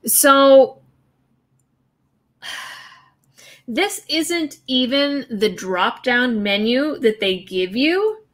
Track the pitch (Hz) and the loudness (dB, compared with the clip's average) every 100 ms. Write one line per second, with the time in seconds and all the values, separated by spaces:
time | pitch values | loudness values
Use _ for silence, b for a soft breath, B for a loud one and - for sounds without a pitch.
0 | 233 - 285 277 277 269 254 - _ _ | -2 2 4 6 8 8 6 -2 _ _
1 | _ _ _ _ _ _ _ _ _ _ | _ _ _ _ _ _ _ _ _ _
2 | _ _ _ _ B B B B B B | _ _ _ _ B B B B B B
3 | B _ _ b b b - 226 403 - | B _ _ b b b -8 -4 -4 -6
4 | - 302 302 339 302 - - 254 247 277 | -6 -6 -4 -4 -6 -10 -4 -2 0 0
5 | 285 285 - 208 208 175 185 180 190 247 | -2 -4 -8 -4 -4 -4 -6 -2 -2 -2
6 | 254 247 247 220 202 202 214 247 302 - | -2 -2 0 -2 -2 -2 0 0 -2 -2
7 | 233 214 196 185 185 185 185 214 294 370 | -2 0 -4 -4 -6 -6 -4 -2 -2 0
8 | 427 427 _ | -2 -6 _